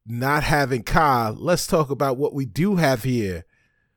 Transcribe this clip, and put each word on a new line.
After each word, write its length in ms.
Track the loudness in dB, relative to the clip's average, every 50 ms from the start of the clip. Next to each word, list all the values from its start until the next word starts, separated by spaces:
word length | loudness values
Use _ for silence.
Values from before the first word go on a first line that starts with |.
| -14
not 380 | -10 -6 -4 -2 0 0 0 2
having 400 | 2 2 2 2 0 -2 -2 -2
Ka, 500 | 0 2 4 4 4 4 2 2 -2 -4
let's 280 | -4 -2 0 0 0 0
talk 240 | 0 0 0 0 0
about 280 | -2 -2 -2 -2 0
what 160 | 0 -2 -2 -2
we 120 | -4 -6
do 300 | -4 -2 -2 0 0 2
have 280 | 2 2 2 2 0 0
here, 420 | -2 -2 0 -2 -2 -4 -8 -12 _ _ _ _ _ _ _ _ _ _